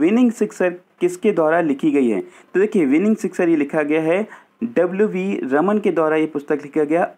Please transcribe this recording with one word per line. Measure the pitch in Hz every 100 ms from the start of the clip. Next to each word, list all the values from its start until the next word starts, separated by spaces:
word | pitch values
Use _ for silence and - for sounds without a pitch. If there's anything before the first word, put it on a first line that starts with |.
Winning | 160 233 240 220
Sixer | 208 - 180 175 _ _
किसके | 175 180 214
द्वारा | 170 156 170
लिखी | 160 139 160
गई | 143 123
है? | 95
तो | - - _ 180
देखिए, | 214 208 139
विनिंग | 151 214 208
सिक्सर | 185 - 175
ये | 160
लिखा | 143 160
गया | 147 156
है | 160 185 220 - _ _
डब्ल्यू | 120 160 175 190 214
वी | 180 196 202
रमन | 131 143 185 208
के | 202
द्वारा | 165 156 156
ये | 156
पुस्तक | 147 - 147
लिखा | 143 156
गया, | 143 165 196